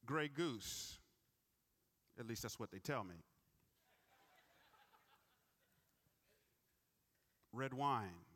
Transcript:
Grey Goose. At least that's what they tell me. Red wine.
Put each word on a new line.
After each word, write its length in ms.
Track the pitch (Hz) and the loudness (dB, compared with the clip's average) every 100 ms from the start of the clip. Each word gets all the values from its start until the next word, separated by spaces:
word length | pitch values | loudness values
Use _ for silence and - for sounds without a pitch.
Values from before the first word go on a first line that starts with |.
| 117 | 2
Grey 220 | 151 151 | 2 2
Goose. 680 | 139 170 113 95 - - - - _ _ _ _ _ _ _ _ _ _ - | 2 2 2 -4 -6 -6 -10 -18 _ _ _ _ _ _ _ _ _ _ -10
At 80 | 113 | -4
least 160 | 113 | -2
that's 160 | 120 - | -4 -4
what 120 | 113 | -6
they 80 | 98 | -4
tell 240 | - 135 | -2 0
me. 120 | 98 85 - _ _ _ _ _ _ _ _ - - - - - - - - - _ - _ _ _ _ _ _ _ _ _ _ _ _ _ _ _ _ _ _ _ _ _ _ _ | -2 -8 -16 _ _ _ _ _ _ _ _ -20 -20 -20 -20 -20 -20 -20 -20 -20 _ -20 _ _ _ _ _ _ _ _ _ _ _ _ _ _ _ _ _ _ _ _ _ _ _
Red 220 | 117 135 | -2 0
wine. 360 | 127 143 127 101 85 85 | 4 6 6 2 -4 -14